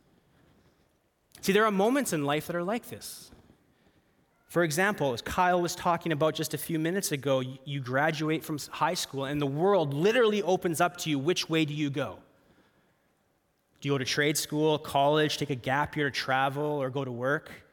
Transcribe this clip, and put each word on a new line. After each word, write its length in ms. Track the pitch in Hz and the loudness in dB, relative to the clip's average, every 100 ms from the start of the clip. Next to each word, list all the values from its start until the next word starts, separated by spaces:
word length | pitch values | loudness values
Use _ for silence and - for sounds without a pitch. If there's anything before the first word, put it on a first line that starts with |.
| _ _ _ _ _ _ _ _ _ _ _ _ _ - | _ _ _ _ _ _ _ _ _ _ _ _ _ -6
See, 100 | - | 2
there 140 | 190 220 | 4 4
are 40 | |
moments 440 | 196 214 277 247 | 4 2 2 0
in 100 | 160 | 0
life 220 | 143 151 151 | 0 0 -2
that 100 | 175 | -4
are 60 | |
like 260 | 175 233 - | -4 -6 -8
this. 420 | 101 - - - - - _ _ _ _ _ _ _ _ _ - | -14 -14 -16 -20 -20 -20 _ _ _ _ _ _ _ _ _ -4
For 180 | 165 | 0
example, 480 | 175 147 196 202 139 | 0 2 0 2 0
as 80 | 120 | -2
Kyle 400 | - - 180 180 | -4 2 2 4
was 160 | 170 - | 0 -2
talking 360 | 180 170 170 | 0 0 0
about 220 | 147 156 | 2 2
just 200 | 147 151 | 0 -4
a 40 | 151 | -6
few 200 | - 160 | -4 -2
minutes 340 | 160 196 190 | 0 -2 -2
ago, 240 | 143 139 131 | -2 0 0
y-, 180 | 127 135 - | -2 -10 -8
you 140 | 139 | -6
graduate 600 | 123 131 156 156 156 156 | -2 0 2 0 -2 -2
from 120 | 156 | -4
s-, 140 | 151 - | -8 -8
high 260 | - 156 | -2 -2
school, 320 | 180 - 135 135 | -2 -4 -6 -4
and 120 | 147 | -2
the 60 | 143 | -2
world 460 | 143 190 196 147 | 2 4 4 2
literally 500 | 139 190 247 226 208 | 2 2 4 4 2
opens 380 | 165 185 185 156 | 2 0 2 2
up 160 | 175 - | 0 0
to 120 | 160 | -2
you. 80 | 139 | 0
Which 320 | 139 180 - | 0 0 2
way 160 | 160 151 | 2 2
do 80 | |
you 160 | 151 143 | 0 -2
go? 280 | 139 120 87 - _ _ _ _ _ _ _ _ _ _ _ _ _ _ _ | -2 -6 -8 -20 _ _ _ _ _ _ _ _ _ _ _ _ _ _ _
Do 60 | 139 | -2
you 60 | |
go 40 | 139 | 0
to 60 | 131 | 0
trade 320 | - 147 151 | 2 2 0
school, 400 | - 151 156 147 | -2 0 2 0
college, 580 | - 143 139 151 151 - | 0 2 4 4 2 0
take 140 | 147 | -4
a 40 | |
gap 400 | 131 131 135 147 | -4 -2 -2 -2
year 140 | 151 143 | -2 -2
to 80 | - | -2
travel, 480 | - 131 139 139 | -2 0 0 -2
or 240 | 151 147 131 | -4 -2 -4
go 160 | 131 | -4
to 80 | 127 | -6
work? 400 | 117 127 151 - - - | -4 -2 -2 -4 -20 -20